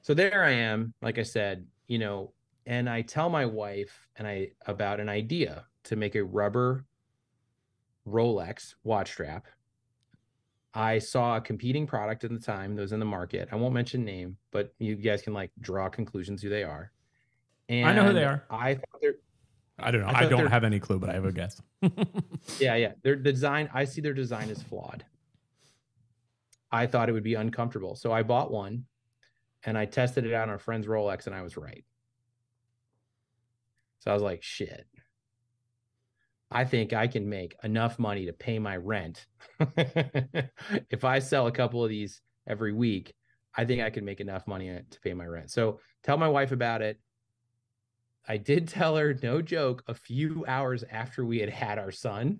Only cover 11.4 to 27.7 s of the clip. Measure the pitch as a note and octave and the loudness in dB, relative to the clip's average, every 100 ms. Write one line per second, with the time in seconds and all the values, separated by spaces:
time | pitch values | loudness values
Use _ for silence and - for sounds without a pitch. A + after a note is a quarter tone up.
11.4 | A2 G#2 A#2+ D3 D3+ A2+ G#2 A2+ A#2 A#2 | -2 -4 -2 -2 0 -2 -2 -4 -6 -6
12.4 | A#2 G2+ G2 G#2 G2 G#2+ G#2+ F#2+ F2+ F#2 | -6 -6 -4 -4 -4 -2 -2 -4 -4 -6
13.4 | F#2 G#2+ B2 A#2+ A#2+ B2+ A2 F#2 F2+ F#2+ | -4 -2 0 0 0 -2 -4 -6 -10 -12
14.4 | _ G#2 G#2 _ A2 G#2 A2 G2+ - G#2 | _ -4 -4 _ -4 0 0 0 -2 -6
15.4 | F#2+ - - F#2+ F#2+ - G#2+ G2 F2+ G2+ | -8 -10 -6 -2 -2 -4 -6 -6 -6 -6
16.4 | G2+ G#2 E2+ D2 F2 _ _ _ _ _ | -2 -2 -2 -8 -12 _ _ _ _ _
17.4 | _ _ - A#2+ B2 G#3+ G3+ - C#3+ C#3+ | _ _ -2 4 6 8 8 8 4 0
18.4 | - A2+ B2+ C3+ - - D3 - _ _ | -4 -2 0 -2 -4 0 0 0 _ _
19.4 | _ _ _ - A#2 A#2 G2 A#2 B2 B2+ | _ _ _ -6 2 2 4 4 6 6
20.4 | D3 A#2+ A2 G#2 - F#2 F#2+ F#2+ F#2+ F#2 | 6 6 6 2 2 0 0 0 0 -2
21.4 | F2+ - - _ G3 - G3 G#3 - C#3+ | -4 -8 -20 _ 2 4 -2 -2 -8 -12
22.4 | - - C3 A#2 A2 - C3+ C#3+ C3+ C3 | -12 2 4 4 2 2 2 4 4 4
23.4 | C#3+ D3 D3+ C3 C#3 D#3+ D3 C3+ A#2+ A2+ | 2 2 0 -2 -2 -2 -2 -2 -2 -4
24.4 | G#2+ G#2 - F2+ - - - _ _ _ | -6 -8 -10 -12 -10 -14 -18 _ _ _
25.4 | _ _ _ _ _ _ _ _ _ _ | _ _ _ _ _ _ _ _ _ _
26.4 | _ _ _ A#2 A#2+ B2 A2+ A2+ G#2 A2+ | _ _ _ 0 2 2 2 0 0 0
27.4 | A2 A2+ A#2+ | 0 -2 -4